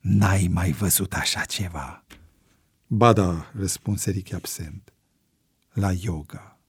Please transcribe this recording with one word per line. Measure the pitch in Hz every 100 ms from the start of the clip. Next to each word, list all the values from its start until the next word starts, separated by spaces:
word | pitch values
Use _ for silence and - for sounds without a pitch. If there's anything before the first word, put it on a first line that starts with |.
„N-ai | - 101 101 95 90
mai | 87 87
văzut | 71 101 - 92
așa | - - -
ceva?” | - - 92 80 67 71 _ - - _ _ _ _ _ _
„Ba | 107 120
da”, | 110 92 85 -
răspunse | - 95 - - 101 -
Ricky | 98 92
absent. | 90 - - 82 95 - _ _ _ _ _ _ _ _
„La | - 101 90
yoga.” | 101 80 73 - - _